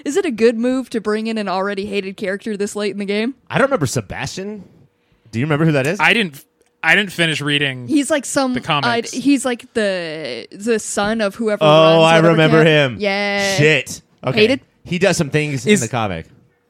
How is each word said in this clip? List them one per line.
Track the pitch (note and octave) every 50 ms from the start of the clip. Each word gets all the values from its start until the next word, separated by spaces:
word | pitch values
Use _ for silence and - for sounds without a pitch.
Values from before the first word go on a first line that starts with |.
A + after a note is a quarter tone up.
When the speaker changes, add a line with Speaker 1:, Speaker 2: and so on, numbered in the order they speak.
| -
Speaker 1:
is | C#4+ C#4
it | F#4 F#4+
a | E4+ A#3
good | G3 A3+ A#3 B3 A3
move | A#3 B3+ B3+ C4 B3+ -
to | - A#3
bring | F#3 G#3+ G#3 G#3+ A3 A3+
in | A3+ A3
an | G#3 G3
already | F3 F#3+ F#3+ G3+ G3+ G3 G3
hated | G#3 G3+ G3+ F#3+ F#3+ G3
character | - G#3+ F#3 G3 G3+ - A#3 G#3+
this | F#3 G3+ G#3+ -
late | G3+ G#3 G#3
in | - G3+
the | G3+
game? | F#3+ G3+ G#3 A3 A#3+ C4+ - _ _
Speaker 2:
I | - E3
don't | - C4+
remember | C#4 G#3+ D3
Sebastian. | B2 - B2+ - - E2 F#2 B2+ - - - F#3+ G#3 G#3+ G#3 F#3 - _ _ _ _ _ _ _ _ _ _ _ _
Do | - A2+
you | B2+
remember | D#3 D3+ C#3+ D#3+
who | E3 D#3
that | C#3 C3
is? | C#3+ F3 -
Speaker 3:
I | D#3 E3 G3
didn't, | A#3 G#3+ E3+ C3+ C#3 - _ _ _ _ _ _ _ -
I | D#3+ E3
didn't | G3 G#3 F#3+ -
finish | - E3+ D#3+ D#3 C3
reading | C#3+ D3 C#3+ D3 C#3+ C#3 C3 B2+ B2 -
Speaker 1:
He's | C#4+ C#4+ C#4 -
like | D#4+ C#4+ A#3
some, | - - D4 C4+ B3+ B3
Speaker 3:
the | B3
comics. | - - D#3 D3 F#3 A#3+ A#3 A#3 A#3 - -
Speaker 1:
uh, | C4
he's | A3+ C4+ C#4+ C4 -
like | C4 B3 A#3 - _ _
the, | A#3 G#3+ G3+ F#3+ F3+ E3+ D#3+ D3+ D#3+ D#3 B2 B2 A2+ - -
the | - F#3+ G3+ A#3 A#3 G#3+
son | - - - A3+ G3+ G#3 A3+ A3+
of | G#3+ G3 G3
whoever | - A#3 G#3+ G#3 G3+ D#3+
Speaker 2:
Oh, | D3+
Speaker 1:
runs | D3+ D#3+ D#3+ D#3+ E3 E3 D#3+
Speaker 2:
I | D#3+ E3
Speaker 1:
whatever | E3 D#3+ E3+
Speaker 2:
remember | E3 D#3+ D#3+ D#3 D#3 D#3+ D#3
Speaker 1:
camp. | D#3+ D3+ D3+ C#3+ C3 A#2
Speaker 2:
him. | F#2
Speaker 1:
Yeah. | G#2 G2+ G2 G2+ G2+ - G2+ G2+ G3 G3 G2
Speaker 2:
Shit. | F#3+ D3 D3+ D#3 C3 B2+ - - - _ _ _ _ -
Okay. | B2+ C3 G#3+
Speaker 1:
Hated? | G#3+ G#3 C4+ - - _ _ _ _
Speaker 2:
He | - E3+ F3+
does | E3+ G3 E3+
some | - E3 C3+
things | - D3+ D3+ D3 C#3+ C3 G#2+
Speaker 3:
Is | - G#3 G3+
Speaker 2:
in | A#2+
the | A2
comic. | - A#2+ A2 G2+ F2+ D#2+ D#2+ - _ _ _ _ _ _ _ _